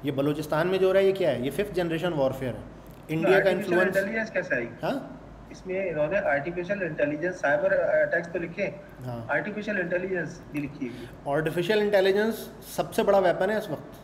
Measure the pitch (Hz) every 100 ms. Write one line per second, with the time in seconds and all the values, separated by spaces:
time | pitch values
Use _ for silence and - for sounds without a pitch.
0 | 139 135 143 151 151 156 180 190 190 190
1 | 196 190 170 120 131 139 202 175 170 160
2 | 175 156 131 123 131 113 - - - -
3 | - 160 170 196 196 185 196 175 190 190
4 | 202 220 220 185 - 135 117 - 165 262
5 | - - - - - - 185 185 190 151
6 | 151 196 151 143 170 175 175 202 170 156
7 | 147 151 180 180 143 147 190 185 160 156
8 | 147 170 170 180 165 - 180 - - -
9 | 127 117 113 147 208 208 208 196 175 180
10 | 190 180 147 - - 147 143 - 123 117
11 | - - 147 143 156 170 170 220 208 202
12 | 190 196 220 226 - - - - - -
13 | 208 196 180 156 190 214 175 143 - -